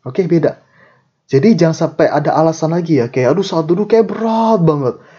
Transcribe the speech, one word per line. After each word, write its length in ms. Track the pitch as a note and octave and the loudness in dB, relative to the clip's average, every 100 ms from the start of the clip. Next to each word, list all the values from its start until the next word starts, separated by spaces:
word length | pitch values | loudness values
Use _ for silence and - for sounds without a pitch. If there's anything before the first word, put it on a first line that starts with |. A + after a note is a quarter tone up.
Oke, 200 | - C3+ | -10 -4
beda. 400 | E3+ E3+ D3 - _ _ _ _ _ _ - | 0 0 0 -4 _ _ _ _ _ _ -2
Jadi 320 | C3+ G3 F3+ | 2 2 4
jangan 160 | E3 | 2
sampai 320 | D#3+ D#3 - D3 | 0 -4 0 0
ada 320 | D3 D3 D3 | 0 0 0
alasan 320 | D#3+ D#3+ D#3+ | 0 0 -2
lagi 320 | F3 E3 D3 | -2 0 0
ya, 80 | A#2+ | 0
kayak, 240 | C3 B2 | 0 0
"Aduh, 80 | E3+ | 0
saat 240 | G3 E3 D#3 | -2 -2 -2
teduh 240 | F3 G#3 | -2 0
kayak 160 | A3+ G#3 | 0 0
berat 560 | A3 A3+ A3+ A3+ A3 | -2 -4 -2 0 2
banget." 320 | E3 D3 B2+ - - | 2 0 -2 -6 -12